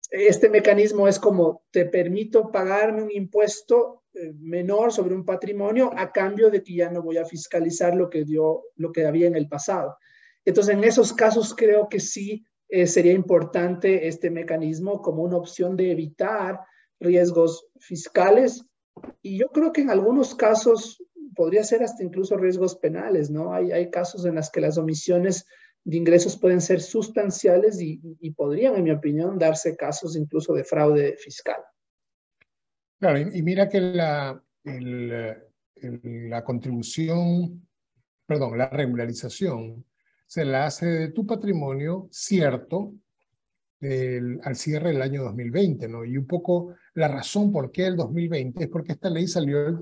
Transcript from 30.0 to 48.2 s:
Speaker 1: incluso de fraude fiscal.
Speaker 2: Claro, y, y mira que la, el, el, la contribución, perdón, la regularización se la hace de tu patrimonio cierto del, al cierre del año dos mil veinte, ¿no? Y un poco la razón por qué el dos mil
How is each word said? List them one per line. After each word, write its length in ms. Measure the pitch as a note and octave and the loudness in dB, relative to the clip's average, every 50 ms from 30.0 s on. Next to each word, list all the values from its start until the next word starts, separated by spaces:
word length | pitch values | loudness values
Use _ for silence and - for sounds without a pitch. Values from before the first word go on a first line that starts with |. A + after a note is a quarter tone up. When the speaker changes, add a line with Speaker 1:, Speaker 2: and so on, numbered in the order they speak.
| - E3 D#3+ | -8 -8 -6
Speaker 1:
incluso 360 | D#3+ D3+ D3+ - D#3 D3+ - D#3 | -6 -4 -4 -4 -4 -2 -2 -2
de 120 | C#3+ C3+ | -2 -2
fraude 520 | - - D#3 D3+ D3+ D3+ D3 C#3+ C#3 - | -2 0 2 4 4 4 4 2 0 -2
fiscal. 440 | - - - - - - - - - - _ _ _ _ _ _ _ _ _ _ _ _ _ _ _ _ _ _ _ _ _ _ _ _ _ _ - | -6 -10 -18 -18 -12 -8 -8 -8 -8 -8 _ _ _ _ _ _ _ _ _ _ _ _ _ _ _ _ _ _ _ _ _ _ _ _ _ _ -2
Speaker 2:
Claro, 200 | G3+ F3+ D3 C#3 | 0 2 2 2
y, 200 | D3+ G3+ - F3+ | 0 -2 -4 -4
y 40 | D#3 | -2
mira 260 | E3 F#3 F#3 G3+ G3+ | 0 2 2 2 2
que 120 | G#3 G3 | 2 0
la, 600 | F3+ F3+ F3+ F3 E3 D#3 D3 D3 C#3 C3+ C3+ - _ _ _ _ - | 0 0 0 0 -2 0 -2 -2 -4 -6 -8 -12 _ _ _ _ -14
el, 720 | D3 C3+ B2+ B2 B2 B2 B2 A#2+ A#2+ A#2 A#2 A2+ A2 A2 - - _ _ _ _ _ _ | -12 -12 -10 -10 -8 -8 -8 -8 -6 -6 -8 -8 -8 -10 -12 -16 _ _ _ _ _ _
el, 520 | _ - B2 A#2+ A#2+ A#2+ A#2+ A#2 A#2 A#2 A#2 | _ -14 -12 -12 -12 -12 -12 -12 -12 -10 -8
la 160 | A#2 A#2 A#2 | -8 -8 -6
contribución, 1200 | - B2+ A#2+ A#2 C3 B2 A#2 A2+ - - - D#3+ D#3+ E3 F3 F3 F3 F3 F3 F3 E3+ - - - _ _ _ _ _ _ _ _ _ _ _ _ | -6 -6 -6 -6 -6 -8 -8 -8 -8 -6 -6 -4 -2 -2 0 0 0 0 0 -2 -4 -8 -12 -20 _ _ _ _ _ _ _ _ _ _ _ _
perdón, 320 | - D3+ D3 C3+ A#2+ A2+ A#2 | -4 -4 -4 -4 -4 -4 -4
la 100 | B2+ C3 | -4 -4
regularización 1160 | C3+ C#3+ C#3+ B2+ B2 A#2+ A#2+ A#2 A#2 - - B2 - - G3 F3+ C3+ A2+ A2+ A2+ A2+ A#2+ B2+ _ _ _ _ _ _ _ _ | -2 -4 -4 -2 -2 -4 -4 -6 -8 -10 -12 -12 -8 -6 -4 -4 -4 -6 -8 -12 -14 -18 -20 _ _ _ _ _ _ _ _
se 180 | _ - E3+ D#3 | _ -6 -6 -4
la 220 | C#3 C3+ C3 C#3+ | -2 0 0 -2
hace 200 | D#3 - - E3+ | -2 -4 -4 -4
de 220 | E3+ E3+ D#3+ D#3+ D#3 | -2 -2 -2 -4 -4
tu 180 | D#3+ - G#3 | -4 -6 -4
patrimonio 840 | G#3 A#3 G#3 - G3+ G3 D#3+ D3 C3+ C3+ C3+ C#3+ D#3 F3 F#3+ F#3+ - | -4 -4 -4 -2 -2 -2 -2 -2 -4 -6 -6 -4 -6 -6 -6 -10 -12
cierto 840 | - - - - G3+ F#3 D#3 C#3 B2 B2 - - E3 F#3 G#3 G#3 - - _ _ _ _ _ _ _ _ _ _ _ _ _ _ _ _ | -14 -12 -6 -2 0 2 2 2 0 -2 -6 -6 -6 -6 -6 -8 -12 -20 _ _ _ _ _ _ _ _ _ _ _ _ _ _ _ _
del, 580 | C#3+ C#3 C3+ C3 B2+ B2+ B2+ B2 B2 B2 B2 - - | -8 -6 -4 -4 -4 -4 -4 -4 -6 -6 -8 -8 -8
al 120 | C#3 C3 | -8 -8
cierre 340 | - - D#3 D3+ D3+ D#3+ F3 | -6 -6 -4 -4 -2 -2 -2
del 100 | D#3 C3+ | -2 -2
año 240 | C3 C#3 C3+ C#3+ C3+ | -2 -4 -4 -6 -6
dos 100 | A#2 G2+ | -8 -8
mil 160 | A#2+ A#2+ A#2+ | -8 -8 -4
veinte, 380 | A#2+ F3 G3+ F#3 C#3+ A2 A#2+ A2+ | 0 0 0 0 0 -2 -6 -10
¿no? 160 | A#2 A#2 A#2 | -10 -10 -8
Y 140 | A#2+ B2 C3+ | -6 -6 -6
un 80 | C#3 | -6
poco 480 | B2+ F3 F3 E3+ - F3+ F3 F3 F3+ - _ _ _ - | -4 -4 -4 -2 0 0 0 -2 -4 -12 _ _ _ -4
la 140 | E3 D#3 D3 | -2 -2 -2
razón 420 | C#3 C3+ - - - G3+ G#3 G3+ | -2 -4 -6 -4 -2 0 2 2
por 220 | G3+ D#3 C3 B2+ - | 2 0 -2 -4 -4
qué 140 | - F#3 | -4 -2
el 100 | F#3 F#3 | -2 -2
dos 160 | E3+ E3 A2 C3+ | -2 -4 -4 -4
mil 160 | E3+ | -4